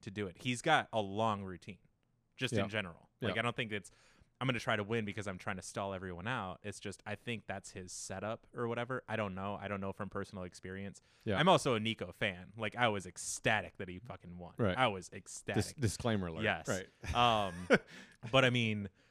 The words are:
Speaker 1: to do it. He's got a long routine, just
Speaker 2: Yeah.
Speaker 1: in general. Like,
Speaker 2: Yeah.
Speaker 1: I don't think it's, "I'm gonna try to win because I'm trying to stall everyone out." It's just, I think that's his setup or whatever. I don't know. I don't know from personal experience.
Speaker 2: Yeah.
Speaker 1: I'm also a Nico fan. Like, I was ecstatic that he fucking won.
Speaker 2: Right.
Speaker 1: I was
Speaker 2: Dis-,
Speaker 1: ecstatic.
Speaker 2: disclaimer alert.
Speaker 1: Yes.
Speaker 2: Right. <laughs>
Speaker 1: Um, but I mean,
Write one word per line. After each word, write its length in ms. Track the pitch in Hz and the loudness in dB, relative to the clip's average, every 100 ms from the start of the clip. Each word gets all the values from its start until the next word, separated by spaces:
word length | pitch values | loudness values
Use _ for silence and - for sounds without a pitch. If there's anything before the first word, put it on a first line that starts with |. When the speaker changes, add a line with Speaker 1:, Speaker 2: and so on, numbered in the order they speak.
Speaker 1:
to 80 | 110 | -8
do 160 | 98 95 | -4 -4
it. 100 | - | -4
He's 220 | 127 120 | -2 0
got 260 | 160 143 101 | 4 4 4
a 80 | 113 | 0
long 440 | 98 101 113 101 | 0 2 0 0
routine, 340 | 95 87 - 92 _ _ _ _ _ - | -4 -10 -12 -18 _ _ _ _ _ -4
just 160 | 131 | 0
Speaker 2:
Yeah. 100 | 107 | 2
Speaker 1:
in 40 | 98 | 2
general. 400 | 107 90 80 - - | 0 -4 -8 -20 -6
Like, 140 | 104 | -2
Speaker 2:
Yeah. 60 | 101 | 0
Speaker 1:
I 20 | |
don't 120 | 120 | 0
think 160 | 117 113 | 0 -2
it's, 180 | 104 - _ - _ _ - | -4 -6 _ -20 _ _ -4
"I'm 60 | 131 | 0
gonna 100 | 117 | 0
try 160 | 127 107 | 2 0
to 60 | |
win 200 | 101 117 | 2 -2
because 220 | 101 104 101 | -2 -4 -6
I'm 80 | 92 | -6
trying 180 | 113 92 | -6 -6
to 60 | |
stall 300 | - 113 98 | -6 -4 -4
everyone 320 | 92 92 87 107 | -4 -6 -6 -4
out." 320 | 127 95 - | -4 -4 -6
It's 180 | 104 - | -8 -8
just, 220 | 101 - 107 | -10 -8 -8
I 80 | |
think 320 | 104 - 110 - | -8 -6 -6 -6
that's 260 | 98 - | -8 -8
his 200 | 98 90 | -12 -10
setup 540 | - - 95 104 117 _ - | -10 -8 -6 -4 -6 _ -4
or 100 | 117 | -2
whatever. 380 | 117 120 127 - | -2 -2 -4 -2
I 80 | 110 | -2
don't 180 | 101 | 0
know. 240 | 92 101 98 | -2 -4 -4
I 80 | 98 | -4
don't 120 | 98 | -4
know 120 | 98 | -4
from 160 | - 98 | -4 -6
personal 360 | 101 95 98 | -4 -6 -6
experience. 580 | 90 - 92 95 98 - _ _ | -10 -10 -10 -8 -10 -12 _ _
Speaker 2:
Yeah. 140 | 113 98 | 0 6
Speaker 1:
I'm 100 | 180 | 8
also 260 | 156 143 | 8 6
a 60 | 110 | 2
Nico 320 | 110 107 90 | 0 -2 -6
fan. 400 | - 107 90 92 110 | -2 -2 -2 -10 -6
Like, 180 | 107 117 | -4 2
I 120 | 120 | 2
was 180 | 101 90 | 2 -6
ecstatic 680 | - - - 120 107 85 - | -10 -8 -2 2 2 0 -8
that 120 | 92 | -8
he 100 | 90 | -8
fucking 400 | - 90 87 87 | -10 -14 -12 -12
won. 160 | 87 - | -8 2
Speaker 2:
Right. 200 | 104 117 | 2 4
Speaker 1:
I 100 | 123 | 4
was 220 | 95 - | 2 -6
Speaker 2:
Dis-, 80 | 104 | -14
Speaker 1:
ecstatic. 580 | - - - 104 - - | -12 -12 -2 0 0 0
Speaker 2:
disclaimer 500 | 110 - 120 104 87 | 0 2 0 2 0
alert. 160 | 80 | -2
Speaker 1:
Yes. 220 | 107 82 - | 0 0 0
Speaker 2:
Right. 200 | 95 95 - | -2 -4 -10
<laughs> 120 | - | -2
Speaker 1:
Um, 400 | 120 120 110 95 87 90 254 - - - - 110 | 4 6 6 2 -2 4 4 4 -20 -20 -12 2
but 120 | 131 | 6
I 60 | 127 | 6
mean, 380 | 123 113 104 98 _ _ | 6 2 0 -6 _ _